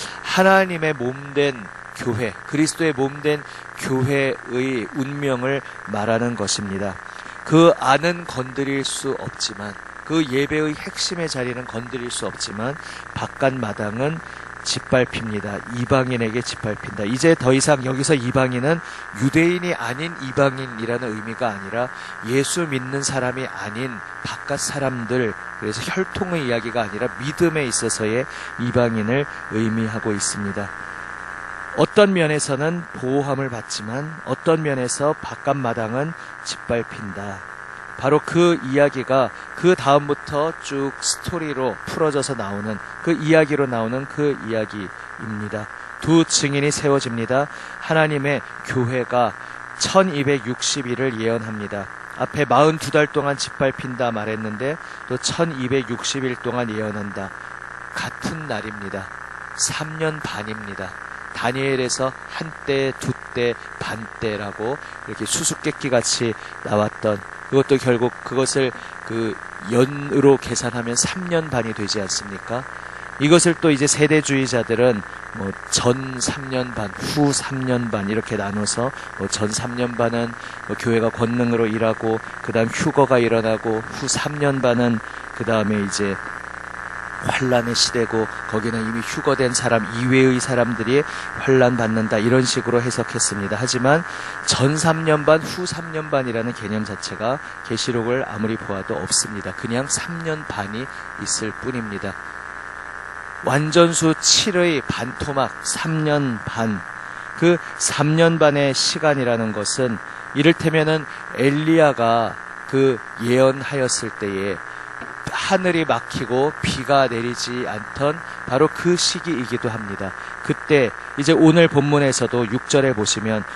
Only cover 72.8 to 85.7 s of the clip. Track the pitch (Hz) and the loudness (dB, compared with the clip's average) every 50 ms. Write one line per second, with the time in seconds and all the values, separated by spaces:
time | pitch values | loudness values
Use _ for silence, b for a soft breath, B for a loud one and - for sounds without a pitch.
72.8 | B B B B B B B - 135 147 165 175 - 175 165 - - 165 147 131 | B B B B B B B 0 6 8 8 8 8 6 4 4 4 4 6 6
73.8 | 147 139 - - 147 147 151 156 147 - 139 135 135 123 - 120 113 - 113 110 | 4 2 4 4 6 6 6 4 4 4 2 2 2 2 2 0 2 2 2 4
74.8 | 123 127 120 104 95 B B B B - - - 95 98 95 - - - - - | 4 4 4 2 -2 B B B B -12 -10 -6 -6 -6 -6 -8 -6 -4 -2 2
75.8 | - 123 123 131 135 131 131 127 127 - - 143 139 131 131 127 127 123 120 117 | 4 4 2 2 0 -4 -6 -4 -4 -4 -4 -4 -6 -4 -2 -2 -2 -2 -4 -6
76.8 | 107 101 - - - - - 147 147 143 135 - - - 135 135 131 127 127 123 | -6 -6 -6 -6 -6 -2 2 4 4 4 4 2 0 -2 -4 -2 0 2 2 2
77.8 | 123 117 107 107 98 98 107 110 110 - 117 104 101 101 98 104 104 101 - - | 2 0 -2 -2 0 0 0 0 0 -2 -2 -2 -2 -2 -2 -2 -2 0 0 0
78.8 | 120 131 139 B B B B - 95 101 - - 107 104 110 - - 123 120 123 | 0 -2 -2 B B B B -6 -4 -4 0 0 0 0 0 -2 -4 -4 -2 -2
79.8 | 123 120 120 120 120 117 117 117 120 117 117 B B B B B B - 107 - | -2 -2 0 2 2 2 2 0 -2 -2 -4 B B B B B B -6 -6 -2
80.8 | - 120 117 113 110 113 - - 120 113 117 120 120 117 120 113 113 110 107 110 | 0 2 4 4 4 2 2 2 0 0 2 2 2 2 4 2 2 2 2 2
81.8 | 113 110 110 - - 113 110 110 B B B B - - 104 113 113 113 - - | 2 2 2 2 0 0 0 0 B B B B -8 0 2 2 2 2 0 0
82.8 | - 160 143 - 139 127 135 123 120 117 113 113 110 110 110 110 - 117 110 110 | 0 2 4 6 6 6 6 6 6 4 4 4 4 2 0 0 0 0 -2 -2
83.8 | 110 - - - - 131 - - - 143 147 147 143 143 139 135 123 127 120 120 | -2 -6 -6 -6 -4 -2 -2 -2 -2 -2 -2 2 2 2 2 4 4 4 6 6
84.8 | 123 120 117 110 B B B B B B - - 113 113 113 110 107 98 | 4 4 2 0 B B B B B B -8 -4 0 2 2 2 4 2